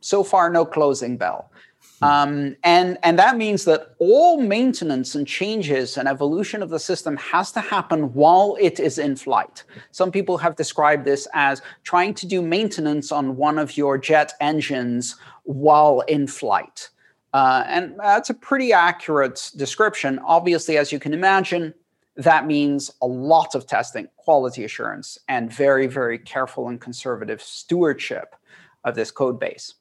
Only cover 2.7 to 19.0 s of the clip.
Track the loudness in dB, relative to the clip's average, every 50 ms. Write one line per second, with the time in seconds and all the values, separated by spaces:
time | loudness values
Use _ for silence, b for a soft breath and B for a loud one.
2.7 | 4 4 4 2 -4 0 0 2 6 6 6 4 4 2 -2 -2 -2 -2 2 2
3.7 | 2 2 2 -8 _ _ 4 4 6 6 8 6 4 4 2 0 0 2 2 0
4.7 | 0 -2 -2 -4 -2 -2 -4 -4 -4 -6 -6 -4 -4 -6 -4 -4 -4 -4 -2 -2
5.7 | 0 -2 -2 -4 -6 -4 -4 -4 -2 -2 -2 -2 0 -2 -4 -4 -6 -8 -8 -6
6.7 | -6 -8 -4 -4 -6 -4 -4 -8 -8 -8 -8 -4 -2 -2 -2 -2 -6 -8 -6 -4
7.7 | -4 -4 -2 -2 -2 -2 -2 -2 0 4 4 6 6 6 4 2 2 2 0 0
8.7 | 0 0 -4 -4 -2 -2 -4 -4 -4 -4 -4 -2 -2 -2 -2 -2 _ -20 -20 B
9.7 | B B B B B -2 -2 -2 0 -2 -2 -2 -2 0 0 -2 -2 -2 -8 -6
10.7 | -2 2 2 4 4 2 2 0 0 -2 -2 -6 -2 0 0 0 0 -2 B B
11.7 | B B B -2 0 0 0 0 -4 -8 -8 -4 -4 -4 -2 0 0 0 0 -2
12.7 | -4 -4 -2 -2 -2 -2 -4 -4 -4 -4 -4 -4 -2 0 0 0 0 0 -4 -4
13.7 | -4 -2 0 0 0 -2 0 2 2 2 2 2 -2 _ -4 -2 -2 -2 -4 -4
14.7 | -4 -6 -4 -4 -4 -4 -6 -8 -12 B B B B B B -10 -8 0 4 6
15.7 | 6 8 8 6 4 2 2 0 0 0 0 -4 -6 -8 -4 -2 -2 -2 -2 -4
16.7 | _ -20 -20 -20 _ _ _ _ _ _ _ _ 0 2 4 4 4 2 0 0
17.7 | -4 -4 -4 -6 -10 -4 2 2 2 2 2 -2 -8 -8 _ -4 -2 -2 2 4
18.7 | 6 6 6 4 2 -2